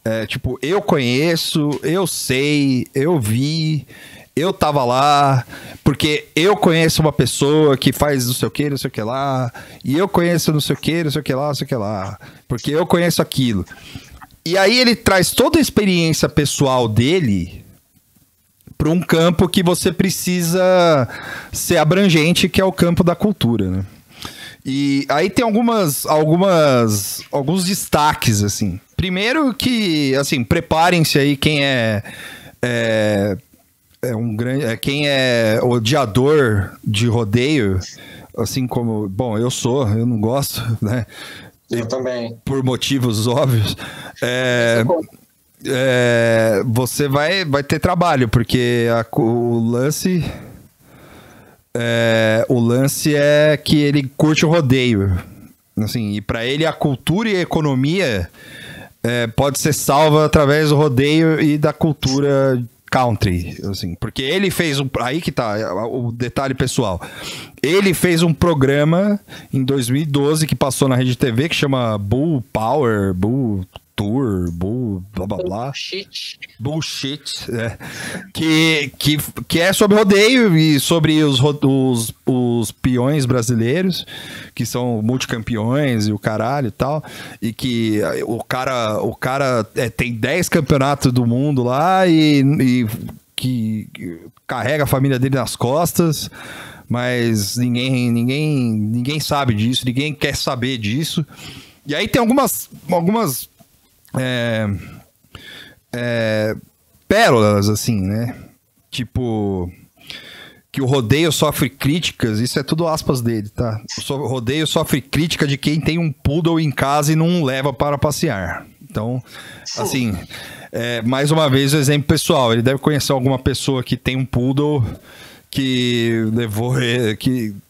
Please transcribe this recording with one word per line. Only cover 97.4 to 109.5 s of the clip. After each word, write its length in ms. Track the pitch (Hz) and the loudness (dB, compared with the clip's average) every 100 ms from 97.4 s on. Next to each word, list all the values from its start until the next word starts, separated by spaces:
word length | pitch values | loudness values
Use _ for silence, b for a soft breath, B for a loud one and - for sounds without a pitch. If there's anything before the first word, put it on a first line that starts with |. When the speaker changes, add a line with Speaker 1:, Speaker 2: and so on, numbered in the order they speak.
| 101 120 | -2 -2
Speaker 1:
ninguém, 540 | 123 120 131 131 123 | -2 -2 0 0 0
ninguém, 640 | 117 123 139 151 143 120 | 0 0 -2 -2 0 0
ninguém 460 | 107 104 120 123 151 | -2 -2 -4 -4 -4
sabe 360 | - 143 135 104 | -2 -2 0 0
disso, 320 | 113 127 127 | 0 -2 -2
ninguém 260 | 123 151 | -2 -4
quer 220 | 143 147 - | -4 -4 -4
saber 420 | - 127 127 127 | -4 -4 -4 -4
disso. 480 | 104 127 165 - 147 B B B B B | -4 -4 -4 -4 -6 B B B B B
E 120 | - 147 | -8 -4
aí 120 | 214 | 0
tem 120 | 269 | 0
algumas, 500 | 226 269 247 - - - 147 | 2 2 0 -2 -10 -16 -4
algumas, 580 | 175 170 226 185 123 - _ _ _ _ _ _ 127 | 0 0 0 0 -4 -10 _ _ _ _ _ _ -6
é, 500 | 127 123 117 110 107 95 B B B _ _ B B B B B _ | -2 -2 -2 -2 -2 -4 B B B _ _ B B B B B _
é, 640 | 120 120 117 110 107 107 - - _ _ _ _ | -6 -4 -2 0 0 -2 -4 -10 _ _ _ _
pérolas, 640 | 208 220 120 104 104 101 | 4 6 6 6 4 2
assim, 320 | 107 - 107 | 0 -2 -2
né? 340 | 95 107 117 B B _ _ _ _ | -2 -2 -4 B B _ _ _ _
Tipo, 800 | - 113 131 123 107 101 | -10 -8 -4 -2 -2 -2